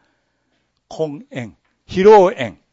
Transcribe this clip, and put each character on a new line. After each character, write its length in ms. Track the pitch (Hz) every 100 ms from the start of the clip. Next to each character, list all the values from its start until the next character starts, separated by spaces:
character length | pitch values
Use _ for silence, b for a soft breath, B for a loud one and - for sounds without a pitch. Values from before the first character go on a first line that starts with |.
| _ _ _ _ _ _ _ _ -
婚 380 | - 156 147 262
宴。 240 | 156 110 _ _ _ -
披 180 | 180
露 240 | 202 214 180
宴。 300 | - 113 80 _